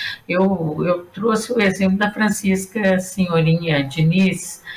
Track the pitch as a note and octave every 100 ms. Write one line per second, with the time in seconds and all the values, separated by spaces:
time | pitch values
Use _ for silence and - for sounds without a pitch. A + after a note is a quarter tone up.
0 | - - - F3 F#3+ F#3 D#3+ D3+ E3 F3+
1 | - - A3+ G#3+ - A#3 G3+ F#3+ F#3+ F#3+
2 | G#3 G#3+ G#3+ G#3 G3 F#3+ F#3+ A3+ G3 F#3
3 | F#3 - F3 E3 D#3+ E3 E3+ D3 C3+ D#3+
4 | D#3+ F#3 F#3+ E3 - - -